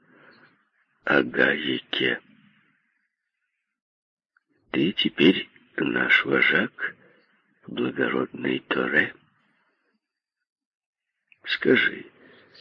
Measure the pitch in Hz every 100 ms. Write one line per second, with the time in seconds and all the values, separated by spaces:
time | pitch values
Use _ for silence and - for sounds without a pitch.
0 | _ _ - - - _ _ _ _ _
1 | - 69 62 64 65 73 67 64 - -
2 | 64 58 - _ _ _ _ _ _ _
3 | _ _ _ _ _ _ _ _ _ _
4 | _ _ _ _ _ _ _ 65 82 -
5 | - - 80 - - _ _ - 67 60
6 | 64 - 67 67 - 82 117 - - -
7 | - _ _ _ _ _ - - 127 135
8 | 120 131 127 123 135 131 - - 64 76
9 | - - _ _ _ _ _ _ _ _
10 | _ _ _ _ _ _ _ _ _ _
11 | _ _ _ _ - - - 123 - -
12 | - _ - - _ -